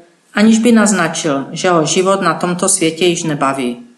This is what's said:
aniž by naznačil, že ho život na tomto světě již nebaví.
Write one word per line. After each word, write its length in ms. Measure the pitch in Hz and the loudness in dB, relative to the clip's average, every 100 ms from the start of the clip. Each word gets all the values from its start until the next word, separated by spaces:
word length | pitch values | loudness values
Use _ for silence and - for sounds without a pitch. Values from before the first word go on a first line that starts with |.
| - _ _ | -20 _ _
aniž 260 | 208 220 226 | 0 4 4
by 120 | 233 | 4
naznačil, 760 | 226 202 185 160 - 160 139 131 | 4 4 2 -2 -2 -4 -4 -6
že 180 | 165 185 | -4 0
ho 160 | 170 151 | 2 2
život 360 | 185 185 196 | 0 0 0
na 120 | 180 | 0
tomto 360 | 160 180 175 190 | -2 -4 -2 -2
světě 360 | - 160 160 180 | 0 -2 0 -2
již 180 | 165 | 0
nebaví. 600 | 160 147 135 139 123 120 - | -4 -2 -2 -2 -6 -8 -14